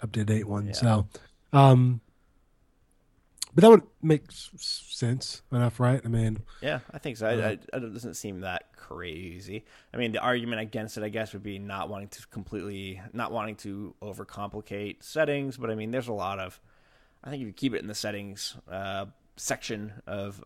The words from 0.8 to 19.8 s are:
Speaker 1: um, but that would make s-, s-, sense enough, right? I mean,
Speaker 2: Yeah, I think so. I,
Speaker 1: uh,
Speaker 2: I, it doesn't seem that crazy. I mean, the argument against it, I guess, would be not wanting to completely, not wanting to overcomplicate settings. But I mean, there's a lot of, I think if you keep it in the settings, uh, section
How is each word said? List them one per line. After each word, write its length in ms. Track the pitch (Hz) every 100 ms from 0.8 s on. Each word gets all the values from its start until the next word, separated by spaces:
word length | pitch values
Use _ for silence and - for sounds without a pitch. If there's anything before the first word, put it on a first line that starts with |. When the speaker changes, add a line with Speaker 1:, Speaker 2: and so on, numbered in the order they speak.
| 120 107 92 - - _ _
Speaker 1:
um, 480 | 143 139 127 127 120 - _ _ _ _ _ _ _ _ _ _ _ _ - -
but 80 | -
that 80 | 208
would 140 | 226 - _
make 220 | 160 151 -
s-, 200 | - - -
s-, 300 | - - -
sense 540 | - 120 131 - - -
enough, 280 | 127 120 117
right? 220 | 123 131
I 40 | 117
mean, 320 | 117 113 107 - -
Speaker 2:
Yeah, 180 | 135 151 -
I 60 | -
think 200 | 151 110
so. 100 | 110
I, 80 | 117
Speaker 1:
uh, 120 | 107 98 -
Speaker 2:
I, 40 | -
it 160 | 117
doesn't 220 | 104 117 82
seem 240 | 107 95
that 340 | 92 90 - -
crazy. 920 | - 85 87 80 90 90 95 104 - - _
I 40 | -
mean, 160 | 120
the 60 | 110
argument 420 | 123 123 117 113
against 360 | 110 113 107 -
it, 60 |
I 60 | 107
guess, 240 | 107 110
would 100 | 101
be 160 | 98 98
not 300 | 101 98 78
wanting 180 | 101 98
to 180 | - -
completely, 720 | - 95 107 95 101 98 95 98
not 180 | 117 113
wanting 240 | 110 107 104
to 360 | 104 98 104 -
overcomplicate 1000 | 104 92 101 - 101 104 104 101 104 -
settings. 540 | - 156 151 143 139 123
But 120 | 123
I 60 | 110
mean, 160 | 107
there's 160 | 127 120
a 60 |
lot 260 | 107 92 98
of, 200 | 92 - _ _ _ _ _ _
I 60 | -
think 120 | 143
if 40 | 120
you 60 |
keep 220 | 95 135 110
it 60 |
in 60 | 98
the 60 | 104
settings, 600 | 107 104 101 101 - - -
uh, 340 | 92 98 98 101 - _ -
section 560 | - 131 - 110